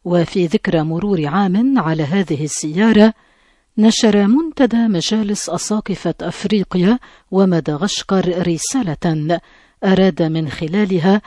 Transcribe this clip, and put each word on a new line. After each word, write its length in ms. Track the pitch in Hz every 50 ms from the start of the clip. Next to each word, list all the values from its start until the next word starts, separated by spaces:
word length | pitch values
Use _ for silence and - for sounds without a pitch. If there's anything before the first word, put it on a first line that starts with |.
| -
وفي 420 | 180 175 175 165 - - 202 180
ذكرى 360 | 160 - 220 - 190 175 160 151
مرور 440 | 160 160 170 196 208 196 170 151
عام 520 | 143 151 196 202 190 180 202 240 269 277 247
على 240 | 156 160 160 156 156
هذه 420 | 135 170 202 185 - 160 131 156
الزيارة، 720 | 147 - - - 151 156 180 214 226 220 214 208 226 220 _ _ _ _ _ _ _ _ _ _ _ - -
نشر 480 | 214 226 - - - 214 202 202 202
منتدى 640 | 196 233 294 330 320 302 - 269 214 226 233 233 226
مجالس 640 | 202 165 156 - 214 220 214 202 208 - - 170
أساقفة 640 | 160 165 - - 208 214 - - 185 - - 175 156 - -
أفريقيا 760 | 170 - - - 185 214 208 185 - - 180 175 196 240 254 - - - _ _ -
ومدغشقر 1160 | 190 190 196 185 175 165 135 - 151 143 180 202 - - - - 196 190 170 180 170 175 175 175
رسالة 920 | 170 156 - - - 269 240 170 143 - - 175 160 156 151 156 170 165 - _ _ _ _ _ _ - -
أراد 380 | 196 190 180 190 190 160 147 170
من 260 | 160 160 160 160 143
خلالها 760 | - - 170 156 170 208 208 185 190 175 147 190 196 208 -